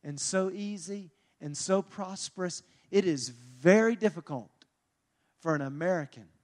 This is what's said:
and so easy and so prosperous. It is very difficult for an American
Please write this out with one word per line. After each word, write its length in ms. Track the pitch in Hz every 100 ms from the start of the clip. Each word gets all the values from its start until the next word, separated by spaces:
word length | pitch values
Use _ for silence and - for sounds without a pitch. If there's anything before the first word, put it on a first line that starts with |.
and 160 | 156 143
so 300 | - 190 190
easy 600 | 190 202 208 165 202 180 _ _ _
and 160 | 147 147
so 240 | - 196
prosperous. 800 | 190 - 185 190 - - 180 - _ _ _
It 160 | 196 190
is 240 | 147 123
very 680 | 120 - - 151 208 226 233
difficult 540 | 214 170 - 139 104 _ _ _ _ _ _ _ _ _
for 120 | 165
an 80 | 151
American 680 | 139 143 170 180 139 - 90 80